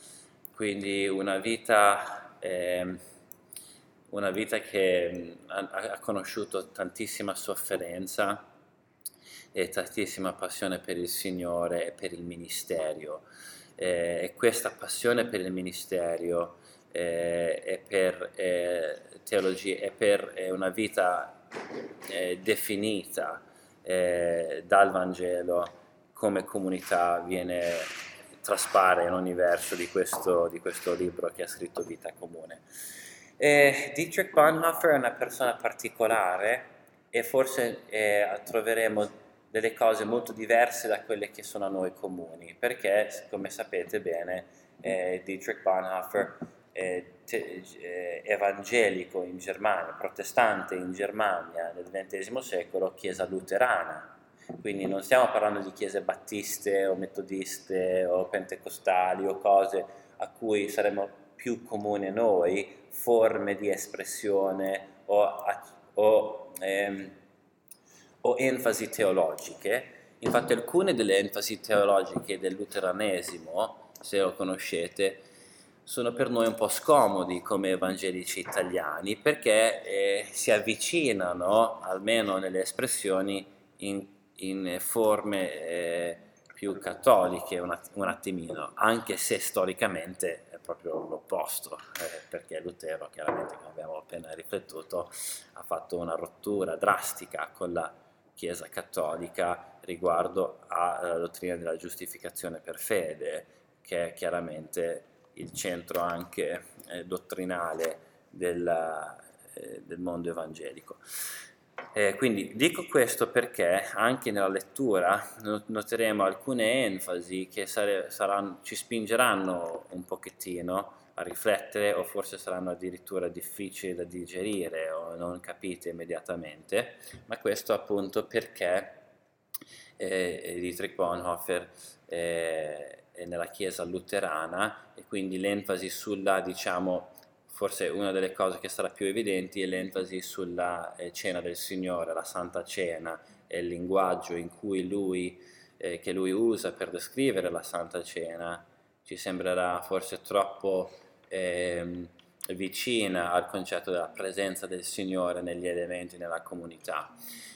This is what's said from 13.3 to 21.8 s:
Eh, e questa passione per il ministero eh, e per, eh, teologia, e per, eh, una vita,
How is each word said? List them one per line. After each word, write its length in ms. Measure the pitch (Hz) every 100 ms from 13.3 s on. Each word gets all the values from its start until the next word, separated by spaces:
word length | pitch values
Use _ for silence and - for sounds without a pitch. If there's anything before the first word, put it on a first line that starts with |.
| - - - -
Eh, 460 | - 92 87 85 85
e 120 | 90
questa 360 | - 120 - 104
passione 560 | - - - 120 120 117
per 140 | 107
il 100 | 90
ministero 1080 | 92 92 - - 92 85 82 85 87 85 - - - _ 85
eh, 640 | 85 85 85 85 85 78
e 180 | - 92 -
per, 440 | 98 92 90 90 -
eh, 640 | 92 90 87 87 80 - - -
teologia, 520 | - 104 95 92 98 92
e 120 | 98
per, 400 | - 107 98 -
eh, 180 | - 92
una 160 | 92 95
vita, 800 | 92 107 - 90 87 - - - - - -